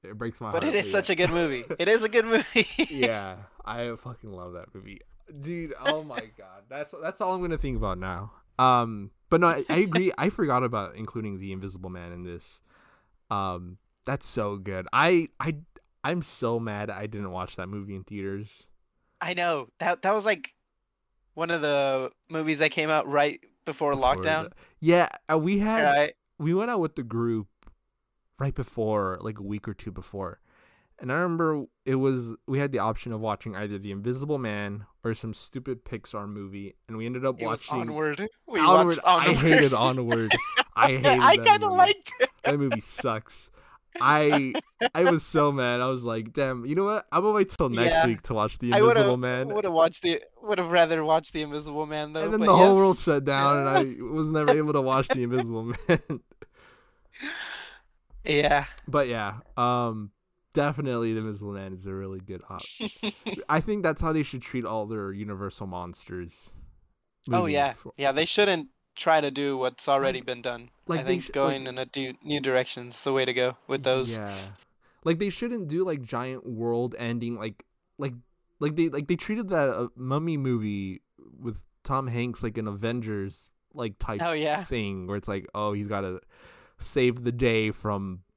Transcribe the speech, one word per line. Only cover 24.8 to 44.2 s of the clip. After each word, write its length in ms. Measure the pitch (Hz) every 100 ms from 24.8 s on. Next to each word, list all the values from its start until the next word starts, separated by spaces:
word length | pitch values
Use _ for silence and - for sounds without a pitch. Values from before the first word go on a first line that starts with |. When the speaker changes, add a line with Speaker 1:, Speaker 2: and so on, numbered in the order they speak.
| 156 175 170 - -
Speaker 1:
uh, 80 | 160
we 220 | 160 202
had, 240 | 214 226 147
Speaker 2:
Right. 220 | 143 151 - _ _
Speaker 1:
we 140 | 151
went 180 | 180 233
out 80 | 226
with 160 | 160 -
the 80 |
group 440 | 120 113 117 113 101 _ - _ _ _ _ _ _ _
right 160 | 139 131
before, 640 | 131 - 110 107 95 92
like, 200 | 110 104
a 40 |
week 240 | 98 104 -
or 60 |
two 180 | 101 -
before. 480 | 92 - 101 92 - _ _ _ _ _ _
And 120 | 127
I 40 | 143
remember 500 | 180 165 165 151 135 _ -
it 100 | 131
was, 400 | 135 131 117 113 -
we 100 | 135
had 120 | 143
the 80 | 135
option 320 | 104 110 -
of 80 | 110
watching 360 | 110 104 - 95
either 220 | 104 101
The 140 | 101
Invisible 480 | 98 107 127 143 147
Man 460 | 120 104 104 101 101 _
or 100 | 113
some 200 | 110 117
stupid 500 | 107 - 135 127 120 -
Pixar 420 | 110 - 107 101
movie, 480 | 104 98 101 98 - _
and 100 | 110
we 80 | 113
ended 180 | 127 135
up 140 | 127
Speaker 2:
It 60 | 113
was 160 | 110 -
Speaker 1:
watching 140 | 147
Speaker 2:
Onward. 460 | 117 151 156 147 208 _ -
We 120 | 220
Speaker 1:
Onward. 260 | 160 180 170 160
Speaker 2:
watched 20 |
Onward. 260 | - 175 147
Speaker 1:
I 100 | 135
hated 340 | 156 156 143
Onward. 580 | 123 123 131 120 117 113 - 1077 1077
Speaker 2:
<laughs> 200 | - -
Speaker 1:
I 120 | -
hated 160 | 262 -
Speaker 2:
I 320 | 370 254 403
Speaker 1:
that 80 | -
Speaker 2:
kinda 200 | 415 415
Speaker 1:
movie. 100 | 370
Speaker 2:
liked 340 | 370 392 - -
it. 100 | - _
Speaker 1:
That 140 | 220 147
movie 220 | 139 117
sucks. 720 | - - 127 110 - - - - - - _ -
I, 520 | 123 -